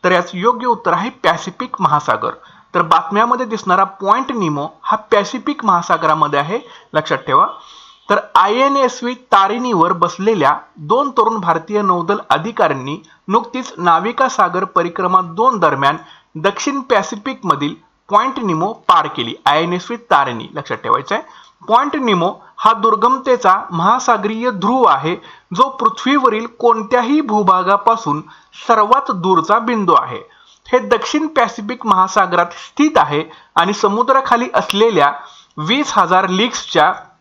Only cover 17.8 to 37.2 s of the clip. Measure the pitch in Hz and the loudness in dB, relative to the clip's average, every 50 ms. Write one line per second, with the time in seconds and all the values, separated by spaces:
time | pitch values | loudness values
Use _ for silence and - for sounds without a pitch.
17.8 | _ _ _ _ _ - 202 - 262 277 262 269 233 190 165 156 175 208 226 - | _ _ _ _ _ 0 2 2 2 2 -4 -4 -4 -2 -2 -2 -2 -4 -4 -6
18.8 | _ - 185 165 151 147 - - 117 117 - - _ 139 147 156 170 170 175 180 | _ 2 2 2 2 0 -6 -6 -6 -6 -8 -2 _ 2 2 2 0 0 -4 -6
19.8 | - - 233 226 233 _ 180 143 139 131 120 110 - - - 147 - - 123 113 | -6 -8 -10 -12 -2 _ 2 2 2 0 -4 -8 -10 -10 -12 -12 -8 -8 -8 -6
20.8 | - 117 - 139 139 - 202 262 320 - - - - _ _ _ - - 220 240 | 0 0 0 0 0 -4 -6 -6 -6 -12 -20 -20 -20 _ _ _ -2 2 2 2
21.8 | 277 294 - 302 262 233 202 175 165 190 202 - - - _ - - 214 226 208 | 2 2 -4 -2 0 0 2 2 0 -2 -4 -6 -20 -20 _ -6 -4 -2 -2 0
22.8 | 196 226 214 202 220 240 269 262 254 269 247 240 226 190 185 196 - - 175 160 | 2 0 2 2 2 0 0 0 0 -2 -2 2 2 2 2 2 -2 -6 -6 -2
23.8 | 170 196 233 233 - - 233 208 190 214 220 220 240 254 214 185 175 208 247 262 | 0 0 0 0 2 0 0 0 0 -6 -6 -4 -4 -4 -4 -2 -2 0 2 4
24.8 | 240 180 147 135 143 160 175 - - - - - _ _ 175 180 254 277 - - | 4 4 4 2 0 -4 -6 -6 -10 -20 -20 -20 _ _ 0 0 0 0 0 -2
25.8 | 233 220 - - - 254 285 285 254 240 214 214 233 233 - _ - 233 226 220 | -2 -2 -2 0 0 0 2 2 2 2 0 0 -6 -8 -8 _ 2 2 2 2
26.8 | 214 - 254 247 233 240 285 311 294 226 214 214 202 180 185 185 180 185 202 202 | 0 0 0 0 2 2 0 0 0 0 0 0 2 4 2 2 4 2 0 2
27.8 | - 226 226 - - 156 143 151 147 - - - _ _ _ - - - 233 220 | 4 2 0 0 -2 -6 -6 -6 -8 -12 -20 -20 _ _ _ -12 0 0 2 2
28.8 | 208 214 240 277 277 - 233 180 170 190 185 170 - - 208 233 226 240 240 214 | 4 4 2 2 2 -2 -6 -2 0 2 0 0 2 2 0 0 2 -2 -2 0
29.8 | 196 175 160 127 - - 117 - - _ _ _ _ _ _ _ _ - - 247 | 0 2 2 2 0 -2 -10 -12 -14 _ _ _ _ _ _ _ _ 0 0 0
30.8 | 214 202 240 214 - - - 302 320 302 320 269 233 202 - - 202 208 247 247 | 2 0 0 0 0 -2 -2 -2 -2 0 0 0 0 0 -2 -10 -8 -8 -10 -6
31.8 | - 220 190 185 185 190 - 214 190 175 170 180 175 175 - - - - _ - | 0 0 2 2 2 2 2 0 0 2 2 0 0 -2 -6 -16 -20 -12 _ 2
32.8 | 294 311 311 185 143 - 147 147 156 - - - - _ _ - 170 185 208 - | 2 4 4 2 2 2 0 -4 -4 -6 -14 -20 -20 _ _ 0 0 0 0 0
33.8 | - 202 202 226 247 269 262 269 262 - 247 233 247 247 - 208 185 - - 202 | 0 0 2 0 2 2 2 2 4 2 0 0 0 0 -2 -2 -2 0 2 2
34.8 | 226 233 208 156 143 143 143 - - - - - _ _ _ 151 151 165 240 285 | 2 4 4 4 2 2 2 -4 -14 -18 -20 -20 _ _ _ -8 -4 -2 -2 -2
35.8 | 294 - - 208 185 165 185 185 196 185 180 185 226 247 - - - - - 165 | -2 0 2 0 2 4 2 2 2 2 0 0 0 0 -2 -8 -10 0 2 2
36.8 | 151 139 - - - - _ _ | 2 2 0 -4 -12 -20 _ _